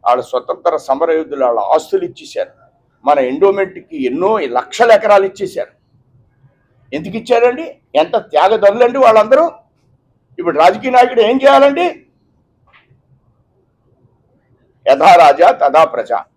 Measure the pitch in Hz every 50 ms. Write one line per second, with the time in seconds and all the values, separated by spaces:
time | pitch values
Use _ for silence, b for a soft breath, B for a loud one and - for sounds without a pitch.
0 | - 117 123 127 127 - - 127 - - 175 - _ 175 160 151 - - 135 143
1 | 165 165 160 160 160 156 147 139 131 123 120 110 101 98 143 160 160 - 202 196
2 | 175 - - - 104 - - - - - _ _ _ _ _ _ _ _ _ _
3 | _ 139 147 143 131 123 131 156 190 196 196 202 190 - - 175 170 _ 165 147
4 | 131 123 123 151 180 202 220 208 156 131 117 123 123 - - - 226 233 220 202
5 | 220 214 208 196 196 190 190 - 202 - - - - _ _ _ _ _ _ _
6 | _ _ _ _ _ _ _ _ _ _ _ _ _ _ _ _ _ _ - 151
7 | 156 180 185 226 - - 240 233 240 247 240 294 294 269 - _ _ _ _ 143
8 | 160 170 247 220 - - - 151 165 196 220 214 196 202 202 233 247 240 247 -
9 | 254 240 220 220 214 220 262 285 330 330 - - _ _ _ _ _ _ _ _
10 | _ _ _ _ _ _ _ - - 165 147 147 160 180 196 214 202 262 254 247
11 | 247 247 254 233 214 214 254 262 262 277 277 269 277 285 277 330 359 349 - -
12 | _ _ _ _ _ _ _ _ _ _ _ _ _ _ _ _ _ _ _ _
13 | _ _ _ _ _ _ _ _ _ _ _ _ 359 _ _ _ _ _ _ _
14 | _ _ _ _ _ _ _ _ _ _ _ _ _ _ _ _ _ 117 135 139
15 | 160 190 180 170 165 147 139 143 247 226 - - - 143 135 156 160 151 - 123
16 | 110 - 117 95 - _ _